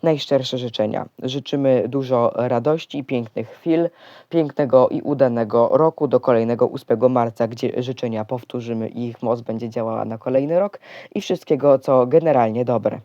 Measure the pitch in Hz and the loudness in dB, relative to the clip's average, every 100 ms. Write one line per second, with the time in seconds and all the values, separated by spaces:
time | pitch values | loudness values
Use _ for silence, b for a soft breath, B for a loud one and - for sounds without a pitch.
0 | 170 151 - 139 127 131 120 - 107 107 | 0 -2 0 -2 -2 -6 -6 -4 -4 -4
1 | 101 - 127 135 - 143 139 127 107 135 | -8 -10 -6 -6 -4 0 2 2 2 -2
2 | 131 127 117 - 123 123 123 160 - 143 | 0 2 2 0 0 0 0 -2 -4 -12
3 | 139 127 113 - 127 - 175 165 170 B | -4 -4 -4 -8 -10 -8 0 0 0 B
4 | B B B 170 151 - 143 131 127 156 | B B B -2 0 0 4 4 4 0
5 | - 143 131 120 113 117 117 135 160 160 | -4 2 2 2 0 2 4 4 2 2
6 | 147 127 - 117 113 117 127 - - 117 | 0 0 2 2 2 0 0 -2 -2 2
7 | 127 127 117 117 113 117 123 - 123 127 | 2 2 0 -2 -4 -2 -6 -4 -6 -6
8 | 123 110 110 123 - 123 117 113 110 - | -6 -6 -6 -8 -8 -10 -6 -6 -6 -6
9 | 120 113 120 117 117 113 117 113 113 113 | -8 -6 -4 -4 -4 -8 -6 -6 -4 -4
10 | 107 113 - 127 143 170 202 - B B | -6 -6 -2 -2 0 0 -2 -6 B B
11 | B - - 180 - 147 143 135 143 131 | B -8 -4 -6 -2 2 4 4 4 2
12 | 123 160 160 139 113 110 123 117 104 - | 4 4 4 2 2 0 0 0 0 -4